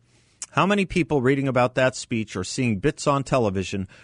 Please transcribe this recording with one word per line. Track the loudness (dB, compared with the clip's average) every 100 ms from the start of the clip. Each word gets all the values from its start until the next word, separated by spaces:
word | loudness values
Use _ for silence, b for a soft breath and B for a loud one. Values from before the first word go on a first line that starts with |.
| B B B B B
How | 0 2
many | 2 0
people | -2 0 2
reading | 2 2 2
about | 2 2 2
that | 0 0
speech | -4 -4 -4 -6
or | -6
seeing | -2 -2 0
bits | -2 -2 0
on | 0
television | 0 0 2 0 -4 -6 -8 B